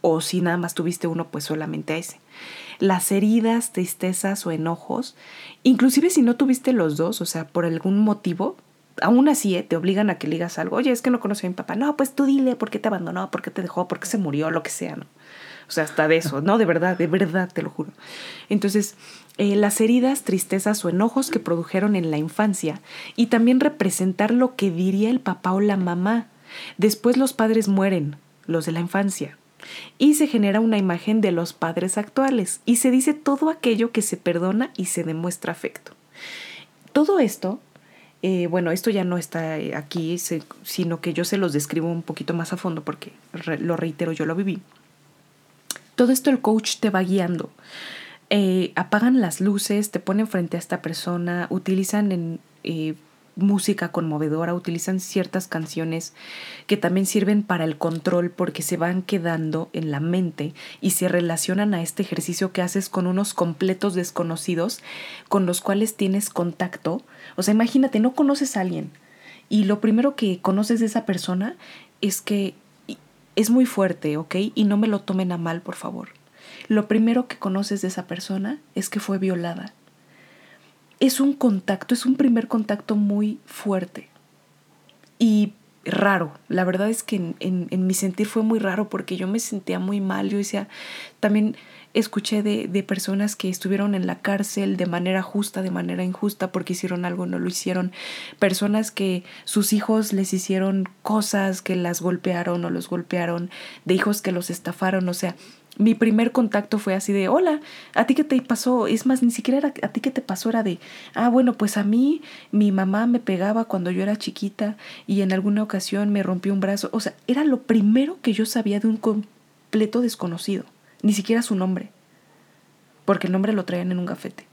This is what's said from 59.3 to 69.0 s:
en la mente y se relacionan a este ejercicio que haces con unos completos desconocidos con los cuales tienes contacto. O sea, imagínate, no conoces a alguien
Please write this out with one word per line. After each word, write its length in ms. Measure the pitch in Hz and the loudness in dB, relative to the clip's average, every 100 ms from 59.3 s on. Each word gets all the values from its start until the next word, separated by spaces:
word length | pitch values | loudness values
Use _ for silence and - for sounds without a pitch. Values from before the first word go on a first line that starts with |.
| 165 156 156 165 | -2 -2 -4 -4
en 200 | - 160 | -6 -4
la 80 | 143 | -2
mente 540 | 160 180 180 - 147 - - - | -2 0 -2 -4 -8 -8 -18 -4
y 100 | - | -2
se 160 | - 185 | 0 0
relacionan 640 | 180 175 165 - 185 208 | 0 0 -2 -2 0 0
a 80 | 185 | 0
este 200 | 170 - | -4 -4
ejercicio 500 | 190 170 175 175 190 | -4 -2 -4 -2 -2
que 100 | 185 | -2
haces 260 | 180 196 190 | -2 -2 -4
con 180 | - 180 | -2 0
unos 280 | 180 202 | 0 -2
completos 600 | - 175 156 190 185 202 | -2 -2 0 -2 0 0
desconocidos 840 | 180 175 - 170 165 - 170 180 - - - - - - | -2 -4 -4 -4 -4 -4 -2 -2 -4 -14 -16 -14 -16 -2
con 180 | 202 180 | 0 2
los 140 | 180 | -2
cuales 340 | - 196 220 - | 0 0 0 0
tienes 340 | 196 190 208 | 0 0 -2
contacto. 720 | - 175 165 180 - - 185 - - - - | -4 -4 -2 -6 -4 -6 -6 -8 -20 -16 -4
O 80 | |
sea, 100 | 185 | 2
imagínate, 460 | 208 233 269 262 214 | 4 4 4 2 4
no 120 | 233 | 2
conoces 440 | 262 285 285 277 214 | 4 2 2 0 -2
a 40 | |
alguien 280 | 185 165 151 - | -2 -4 -8 -14